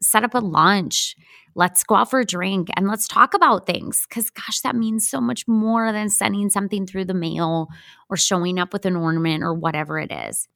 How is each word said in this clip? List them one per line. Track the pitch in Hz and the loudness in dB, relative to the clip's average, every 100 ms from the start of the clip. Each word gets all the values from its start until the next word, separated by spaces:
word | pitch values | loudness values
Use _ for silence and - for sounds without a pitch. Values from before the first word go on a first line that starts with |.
set | - 214 | 2 4
up | 226 | 4
a | 247 | 2
lunch. | 208 156 165 202 170 - - - _ - _ | 2 4 4 4 0 -2 -4 -8 _ -20 _
Let's | - 180 - | 0 0 2
go | - 208 | 4 4
out | 233 | 4
for | 262 | 0
a | |
drink | 233 175 185 190 180 - | 0 -2 -2 -2 -2 0
and | 196 | 0
let's | 214 - | -2 -2
talk | 202 262 | 2 4
about | 392 320 202 - | 6 4 4 0
things." | 175 - - - | -4 -4 -6 -6
'Cause, | 233 220 | -6 -8
gosh, | - - - | -8 -8 -4
that | 254 240 | -2 -2
means | 220 220 - | -2 -2 -2
so | 262 | -2
much | 240 240 - | -2 -2 0
more | 220 220 226 226 | 2 2 2 0
than | 214 214 | -2 -2
sending | - 208 196 202 | 0 0 0 0
something | 196 196 208 190 | 0 -2 -4 -4
through | 190 185 | -6 -2
the | |
mail | 185 165 165 165 165 160 160 - - - | -2 -2 -2 0 0 -4 -10 -20 -20 -8
or | 190 | -2
showing | - 185 175 180 | 0 2 0 -2
up | 175 | -4
with | 202 | -2
an | 190 175 | -2 0
ornament | 165 165 165 156 | 2 2 0 0
or | 170 | -2
whatever | 165 165 156 151 156 | -2 -2 -4 -4 -6
it | 151 | -6
is. | 69 53 - - | -8 -8 -8 -10